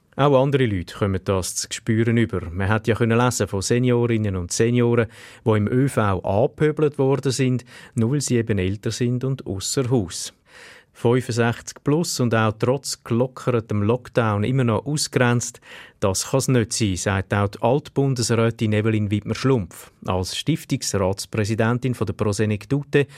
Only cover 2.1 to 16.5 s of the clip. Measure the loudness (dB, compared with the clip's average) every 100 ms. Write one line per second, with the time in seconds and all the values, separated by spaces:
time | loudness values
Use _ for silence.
2.1 | 2 2 -2 -6 -4 0 2 2 2 2
3.1 | 4 2 2 -2 -2 0 2 2 2 2
4.1 | 0 0 -2 -4 0 2 4 2 2 0
5.1 | -4 -20 -4 0 2 2 2 2 2 0
6.1 | 0 0 2 2 2 0 2 0 2 0
7.1 | 0 0 0 0 0 -4 -18 -8 -2 0
8.1 | 0 0 0 0 0 -2 -2 -6 -4 -2
9.1 | -2 -4 -6 -6 -8 -4 -4 0 0 -2
10.1 | -6 -12 -14 _ -20 -20 -20 _ -4 0
11.1 | 0 0 0 0 -2 -8 -8 -2 0 -2
12.1 | -2 0 2 2 0 0 -2 -4 -10 -4
13.1 | -2 -2 -4 -2 -2 -2 -2 0 0 -2
14.1 | 0 2 2 0 0 2 0 -2 -4 -2
15.1 | 0 2 2 -2 -10 -20 -20 -20 _ -2
16.1 | -2 -2 -2 2